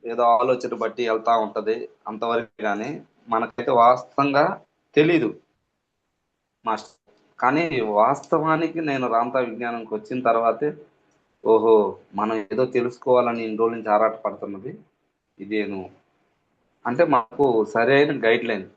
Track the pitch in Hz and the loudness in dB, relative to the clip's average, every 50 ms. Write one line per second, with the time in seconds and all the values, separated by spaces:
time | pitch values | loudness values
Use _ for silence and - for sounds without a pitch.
0 | - 117 117 120 120 117 117 113 127 131 127 127 127 127 117 110 113 110 107 - | -8 -8 -2 0 4 4 4 4 4 2 0 0 -2 -8 -6 -4 -4 -6 -4 -4
1 | 123 113 110 110 110 117 117 113 110 107 - 113 104 107 113 120 120 - _ _ | -2 -2 -2 0 2 2 2 2 0 -2 -4 -6 -4 -2 -4 -4 -4 -12 _ _
2 | _ - 110 110 117 117 120 117 113 - _ - 107 107 101 104 107 127 151 165 | _ -12 -10 -8 -4 -2 -2 -2 -4 -6 _ -8 -6 -4 -4 -4 -6 -8 -10 -12
3 | - _ _ _ _ - 117 113 117 113 - - 120 143 135 117 117 120 123 123 | -14 _ _ _ _ -4 -4 -4 -4 -4 -8 -8 -4 0 4 6 6 6 6 4
4 | - - _ - 139 143 139 139 151 180 196 - _ _ _ _ _ _ _ 143 | 0 -10 _ -2 -2 0 2 2 0 0 -2 -8 _ _ _ _ _ _ _ 2
5 | 151 160 175 156 127 104 101 - _ _ _ _ _ _ _ _ _ _ _ _ | 4 4 4 2 0 -2 -6 -8 _ _ _ _ _ _ _ _ _ _ _ _
6 | _ _ _ _ _ _ _ _ _ _ _ _ _ 113 110 107 - - _ _ | _ _ _ _ _ _ _ _ _ _ _ _ _ -6 -6 -6 -6 -14 _ _
7 | _ _ _ _ _ _ _ _ 135 123 139 156 170 165 156 127 110 107 104 104 | _ _ _ _ _ _ _ _ 0 2 2 2 0 -2 -2 -4 -2 0 2 2
8 | 107 120 143 143 - - - 160 151 160 160 160 165 156 160 165 165 151 139 135 | 4 4 2 -2 -2 -2 -2 0 2 0 0 0 0 -4 -4 -4 -4 -4 -2 -2
9 | 127 120 113 113 117 123 127 135 127 117 110 113 120 120 117 117 113 113 110 107 | -2 0 0 0 0 0 -2 -2 -2 -2 -6 -8 -8 -8 -8 -8 -8 -8 -10 -10
10 | 104 - 127 127 123 120 117 113 117 117 110 113 147 147 151 - - _ _ _ | -8 -6 -8 -2 0 2 2 2 2 0 0 0 -2 -4 -6 -6 -18 _ _ _
11 | _ _ _ _ _ _ _ _ - - 110 110 107 113 113 107 104 98 92 - | _ _ _ _ _ _ _ _ 2 4 4 4 6 6 6 6 4 2 -2 -8
12 | - _ - 98 107 107 113 110 104 - - 110 131 127 127 127 120 123 123 - | -16 _ -6 -4 -4 -2 -2 -4 -6 -6 -2 -2 -2 0 0 -2 -2 -2 -6 -8
13 | - 135 127 123 120 120 117 117 113 110 110 107 113 113 117 117 107 110 104 104 | 0 2 2 4 4 2 -2 -4 -6 -6 -2 0 0 0 0 -2 -2 0 2 2
14 | 110 110 107 - - 107 98 - - 101 101 98 98 131 - - - _ _ _ | 2 2 0 -2 -8 -8 -8 -6 -12 -12 -12 -12 -12 -14 -16 -16 -20 _ _ _
15 | _ _ _ _ _ _ _ _ 98 98 107 107 104 98 101 95 92 90 - _ | _ _ _ _ _ _ _ _ -12 -6 -4 -4 -4 -4 -6 -10 -12 -14 -18 _
16 | _ _ _ _ _ _ _ _ _ _ _ _ _ _ _ _ _ 120 123 131 | _ _ _ _ _ _ _ _ _ _ _ _ _ _ _ _ _ -6 0 0
17 | 170 160 143 123 117 _ - - 143 135 120 110 107 104 - 113 117 120 139 139 | 2 2 2 0 0 _ -2 0 0 2 2 2 0 0 0 0 2 4 4 4
18 | 147 151 156 131 110 113 117 117 117 117 113 101 92 - _ | 4 2 0 0 2 2 2 2 0 -4 -6 -6 -6 -12 _